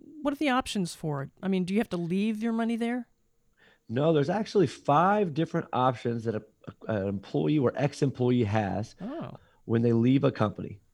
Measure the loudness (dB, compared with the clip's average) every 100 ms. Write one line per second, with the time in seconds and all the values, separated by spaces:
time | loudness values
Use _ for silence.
0 | -20 -8 -6 -2 0 0 -2 -2 -4 -4
1 | -6 -4 -6 -6 -2 -2 0 -2 -2 -4
2 | -2 -2 -2 -2 -4 -2 -2 -2 -4 -4
3 | -8 _ _ _ _ _ _ _ -6 0
4 | 4 4 2 0 0 2 2 0 2 4
5 | 4 2 0 0 -2 -2 -2 2 2 2
6 | -2 -2 -2 -4 -6 _ -20 -12 -4 -2
7 | -2 -4 -4 -2 2 2 2 2 -2 0
8 | -2 0 2 2 2 0 0 -2 -6 -10
9 | -10 -10 -10 -14 _ _ -2 0 2 4
10 | 4 4 2 0 -2 -2 -12 -14 _